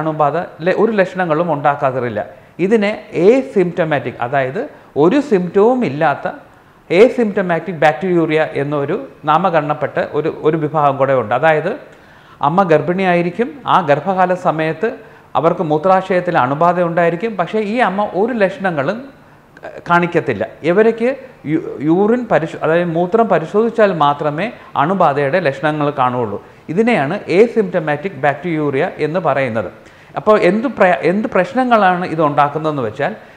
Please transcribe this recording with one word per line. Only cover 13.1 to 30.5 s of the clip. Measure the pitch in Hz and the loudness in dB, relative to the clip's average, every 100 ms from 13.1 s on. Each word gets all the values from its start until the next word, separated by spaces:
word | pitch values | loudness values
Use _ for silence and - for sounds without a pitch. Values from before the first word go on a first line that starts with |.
| 175 170 175 254 - 131 | 2 0 -2 -6 -6 0
ആ | 156 | 2
ഗർഭകാല | 143 143 165 185 180 | 4 0 0 0 0
സമയത്ത് | 180 175 156 160 160 233 262 - - - - | 0 -2 -2 -2 -2 -4 -6 -16 -20 -8 0
അവർക്ക് | 160 175 | 0 0
മൂത്രാശയത്തിൽ | 160 151 185 190 185 180 175 175 | -2 0 2 2 2 -2 0 0
അണുബാധ | 127 147 170 175 | 0 2 2 2
ഉണ്ടായിരിക്കും, | 170 165 170 170 226 190 | 0 2 0 0 -4 -4
പക്ഷേ | 165 220 | -4 -2
ഈ | 202 240 | -2 0
അമ്മ | 208 196 208 | 0 0 -4
ഒരു | 170 233 | -2 -2
ലക്ഷണങ്ങളും | 240 190 - 190 156 135 226 269 - - - _ - - - - | 0 -2 0 -4 -2 -2 -4 -8 -20 -20 -20 _ -20 -18 -12 0
കാണിക്കത്തില്ല. | 175 175 165 131 101 107 - | 0 2 -2 -2 -4 -4 -6
ഇവർക്ക് | 143 180 220 226 233 269 - - 139 | -2 2 2 2 -2 -4 -10 -14 -4
യു-, | 160 - - | -4 -4 -6
യൂറിൻ | 147 175 208 247 240 | 0 2 2 0 0
പരിശോ-, | 156 160 - | 0 -2 -4
അതായത് | 151 165 175 | 0 0 0
മൂത്രം | 165 180 226 220 | -2 0 0 2
പരിശോധിച്ചാൽ | 170 160 208 226 226 208 | 0 0 0 0 2 2
മാത്രമേ | 170 143 147 151 147 214 - - - | 4 2 2 -2 -4 -6 -8 -8 -2
അണുബാധയുടെ | 151 190 165 139 139 180 | 0 2 2 2 0 0
ലക്ഷണങ്ങൾ | 147 135 156 151 147 143 | 0 -2 -2 -2 -2 0
കാണുകയുള്ളൂ. | 127 123 113 101 - - - | 0 0 -4 -6 -12 -20 -8
ഇതിനെയാണ് | 165 226 202 139 202 - 170 | -2 0 2 0 -4 0 4
asymptomatic | 233 226 190 175 156 147 196 135 | 4 2 -2 -2 -2 -2 -4 -2
bacteriuria | 143 143 180 156 147 131 175 - | -2 -2 -2 -2 0 0 -2 -2
എന്ന് | 151 175 | -4 -2
പറയുന്നത്. | 165 135 131 110 - - - - - 160 | 0 0 0 -2 -6 -10 -20 -20 -14 -4
അപ്പോൾ | 208 214 | 2 4
എന്ത് | 175 | 4